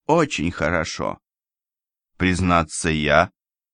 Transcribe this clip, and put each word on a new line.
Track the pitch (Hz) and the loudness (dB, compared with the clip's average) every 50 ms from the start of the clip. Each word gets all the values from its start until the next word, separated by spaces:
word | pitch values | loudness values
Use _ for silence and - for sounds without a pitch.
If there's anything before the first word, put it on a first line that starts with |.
| - | -4
«Очень | - 156 170 156 - - - 76 87 | 0 0 0 0 0 -2 -4 -4 -4
хорошо». | - - 78 78 90 82 78 - - - 65 50 50 - _ _ _ _ _ _ _ _ _ _ _ _ _ _ _ _ _ _ _ | -4 -2 -2 -2 0 -2 -4 -4 -8 -8 -8 -8 -8 -10 _ _ _ _ _ _ _ _ _ _ _ _ _ _ _ _ _ _ _
Признаться, | - 90 92 90 85 95 90 87 85 80 - - - - 85 | -2 0 0 0 2 2 2 2 2 2 0 -6 -4 -2 -2
я, | 78 78 73 71 73 78 90 - _ _ _ _ _ _ _ _ | -2 0 2 4 4 4 4 2 _ _ _ _ _ _ _ _